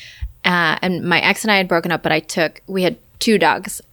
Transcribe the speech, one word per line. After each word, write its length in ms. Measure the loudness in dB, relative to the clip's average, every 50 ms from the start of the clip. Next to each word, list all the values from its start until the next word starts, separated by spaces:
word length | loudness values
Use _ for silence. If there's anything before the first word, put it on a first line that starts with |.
| -20 -20 -14 -14 -14 -14 -12 _ -2
Uh, 340 | 0 0 2 2 0 0 0 -2
and 180 | -4 -4 -2 -2
my 160 | 0 0 2
ex 220 | 2 2 0 0 0
and 80 | 0
I 40 | 2 2
had 100 | 2 2
broken 220 | 0 -2 0 -2
up, 120 | -4 -2 -2
but 80 | 0
I 80 | -2 -2
took, 420 | -2 -4 -2 -2 -2 -2 -4 -8 _ -8
we 160 | -4 0 0
had 140 | 0 -2 -4 _ _ _ -6
two 180 | 0 2 2 4
dogs, 420 | 4 2 2 0 -4 -10 -12 -14 -14 _